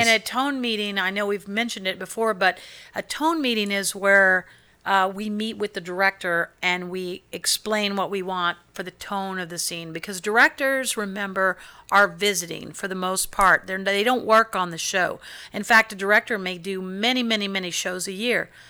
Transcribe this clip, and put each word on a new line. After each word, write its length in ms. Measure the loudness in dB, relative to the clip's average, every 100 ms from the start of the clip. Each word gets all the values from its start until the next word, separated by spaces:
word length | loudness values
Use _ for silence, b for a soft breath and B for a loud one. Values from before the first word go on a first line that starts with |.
| 4
and 20 |
a 100 | 4
tone 420 | 2 -2 -2 -2
meeting, 360 | -2 -2 -2 -2
I 120 | -2
know 160 | -2 -2
we've 220 | -4 -4
mentioned 400 | -4 -4 -4 -6
it 120 | -6
before, 340 | -6 -2 -2
but 240 | 2 2 0 B B B -10
a 60 |
tone 400 | -8 -2 0 2
meeting 280 | 0 0 0
is 220 | -2 -2
where, 520 | 0 6 6 6 4 0 b b b 0
uh, 260 | 2 2
we 160 | -2 -6
meet 280 | -4 -4 -4
with 160 | -6
the 80 | -6
director 680 | -6 0 0 0 -2 -2 -2 _
and 280 | -2 -2 -4
we 340 | -6 -6 -8 _
explain 640 | -8 -4 -2 -2 0 0 -2
what 120 | -2
we 120 | -4
want 360 | -4 -2 -2 -2 _
for 80 | -12
the 80 | -12
tone 460 | -12 -8 -6 -4 -6
of 100 | -6
the 100 | -6
scene, 320 | -6 -6 -8
because 300 | -10 -8 -6
directors, 760 | 0 4 4 4 -2 0 -2 -4
remember, 640 | -4 -6 -6 0 0 0 B B B
are 160 | 4 4
visiting 640 | 2 -2 0 -4 -8 -12
for 160 | -10 -8
the 80 | -4
most 340 | -4 -2 -2
part. 380 | 4 6 6 2
They're, 160 | -4
they 220 | 0 2 2
don't 180 | 2 6
work 300 | 6 6 0
on 140 | -4
the 60 | -4
show. 420 | -2 0 0 -2 B B B
In 120 | -4
fact, 280 | 4 4 4
a 60 | 0
director 400 | 2 4 2 -4
may 200 | -4 -6
do 240 | -6 -6
many, 400 | -6 -2 0 2
many, 240 | 0 0 -2
many 220 | -4 -4
shows 360 | -4 -4 -4 -6
a 60 |
year. 360 | -4 -2 0 -2 B